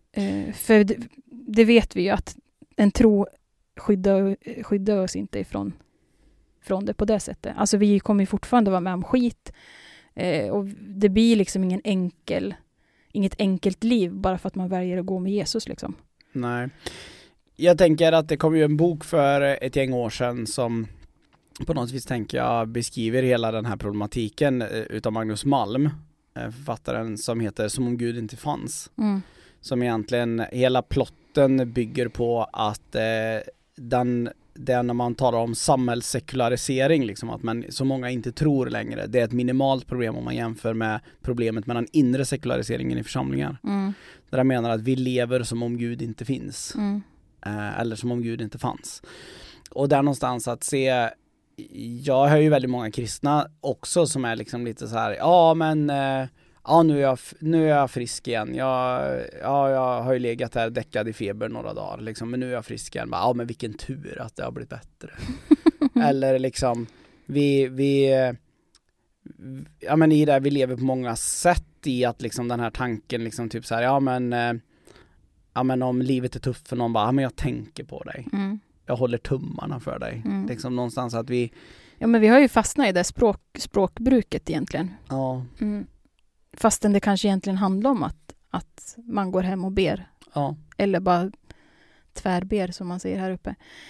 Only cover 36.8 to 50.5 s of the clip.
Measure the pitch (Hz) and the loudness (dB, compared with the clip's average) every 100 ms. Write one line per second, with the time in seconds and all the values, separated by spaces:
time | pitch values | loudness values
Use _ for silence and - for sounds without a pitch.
36.8 | 135 160 117 98 117 113 117 117 - - | 4 4 0 -4 -10 -6 -6 -6 -6 -4
37.8 | 135 135 123 123 120 - 151 139 123 113 | -2 -2 -4 -6 -6 0 2 2 0 -4
38.8 | 113 113 101 123 113 120 123 127 135 135 | -6 -6 -2 2 2 2 0 2 2 0
39.8 | - 127 113 117 120 123 117 110 113 113 | -2 -4 -2 -4 -4 -4 -4 -4 -4 -2
40.8 | 110 107 - - - 120 113 110 104 120 | -2 -4 -8 -10 -6 -2 0 -2 -2 -4
41.8 | 120 156 127 131 131 139 123 127 117 120 | 0 2 4 2 0 -4 -2 -2 -2 -4
42.8 | 127 123 113 135 135 135 143 135 208 202 | -4 -4 -4 -6 -4 -4 -4 -6 -4 -2
43.8 | 196 196 - - _ 131 131 127 117 113 | -2 -6 -12 -20 _ 0 2 2 0 -2
44.8 | 117 131 127 123 120 127 120 117 120 117 | 0 -2 0 0 0 0 -2 -4 -4 -4
45.8 | 117 120 120 107 120 131 120 - - - | -6 -6 -8 -8 -6 -6 -6 -12 -10 -6
46.8 | 202 202 - _ _ _ - 104 104 - | -4 -4 -8 _ _ _ -8 -6 -6 -4
47.8 | 117 107 123 120 113 113 110 - 135 - | -4 -4 -4 -4 -4 -6 -8 -6 -6 -6
48.8 | - - - - - - - - - - | -12 -18 -18 -20 -20 -20 -20 -20 -10 -2
49.8 | 139 143 143 135 127 123 117 | 2 4 4 0 -2 -4 -6